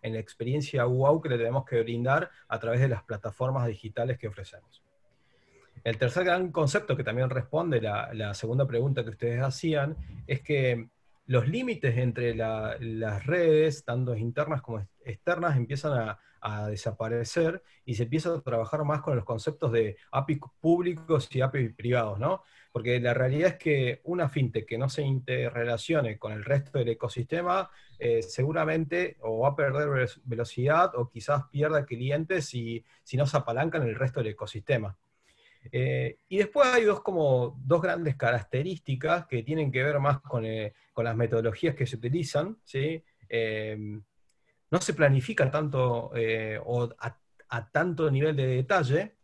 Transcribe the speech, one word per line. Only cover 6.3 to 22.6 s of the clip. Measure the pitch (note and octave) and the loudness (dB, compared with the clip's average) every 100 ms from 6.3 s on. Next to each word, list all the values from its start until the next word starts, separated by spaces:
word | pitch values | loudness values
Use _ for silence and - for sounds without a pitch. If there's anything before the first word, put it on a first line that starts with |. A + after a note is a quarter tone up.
| F3 F#3 | 2 0
concepto | D#3+ D3 G#3 G#3 C#3 | 0 2 2 0 -2
que | |
también | C3 A#2 B2+ | -2 -2 -2
responde | B2+ - D#3 F3 B2+ | -2 -2 -2 0 0
la, | A2 G#2 A2 | 0 -4 -4
la | A2 G#2 | -6 -6
segunda | G2+ A2+ B2+ C3+ | -6 -2 0 0
pregunta | A#2 C3+ B2+ | 0 0 -2
que | A2+ | -4
ustedes | G#2 A#2+ A#2+ | -4 -4 -2
hacían | C3+ C3 E3 D3+ C#3 D#3+ - - - | -2 -2 -2 0 -2 -4 -10 -14 -6
es | C3+ | -6
que | - C#3+ C3 A#2+ A2+ _ _ _ - | 0 0 2 0 -6 _ _ _ 0
los | B2+ A#2 | 2 2
límites | G#3 B3+ A3 C3+ A#2 | 0 -2 -2 0 2
entre | B2+ A#2+ A#2+ | 0 0 -2
la, | A2+ A2+ A2 A2 A2+ | 0 -2 -2 -4 -6
las | A#2+ A2 A2 G2+ | -6 -4 -4 -4
redes, | B2 F3+ E3 D#3 D#3 C#3 | -2 2 6 6 4 0
tanto | - A#2+ B2+ A2+ | -4 -2 0 -2
internas | A#2 A#2+ D3 C#3 | -2 -2 -2 -2
como | - A2 | -4 -8
ex-, | G2 _ | -8 _
externas, | - G#2 - F3 E3+ C#3 | -12 -6 -2 0 2 2
empiezan | A#2+ C#3 D3+ | 0 -2 0
a, | C3 A2 G2+ _ _ | 0 -2 -6 _ _
a | A2 G#2+ G#2+ | -6 -4 -4
desaparecer | G#2 - G#2 A2+ A#2 A#2+ - E3 F#3 _ _ | -4 -6 -4 -2 -2 -2 0 0 0 _ _
y | - | -8
se | A2+ | -2
empieza | A#2 D#3 E3+ | 0 0 0
a | E3+ | -2
trabajar | - A#2 A2 D3+ | -2 -2 0 -2
más | D3 D3 | 0 0
con | D3+ | 0
los | B2+ | -2
conceptos | G2+ A2+ - D3 C#3+ | -2 -4 -4 -2 0
de | A2+ G#2+ F#2+ - | 2 2 -2 -4
apis | C3+ C#3 C#3+ - _ | -4 0 -4 -4 _
públicos | D#3+ E3+ F3+ D#3+ - D#3 - | 2 4 2 -2 2 0 2
y | C3 | 0
apis | C3 C3+ A#2 | 2 2 -2
privados, | A2 A#2 B2 A2 G2+ | -2 0 2 2 -2
¿no? | C3+ F#3+ _ - | -2 -2 _ -20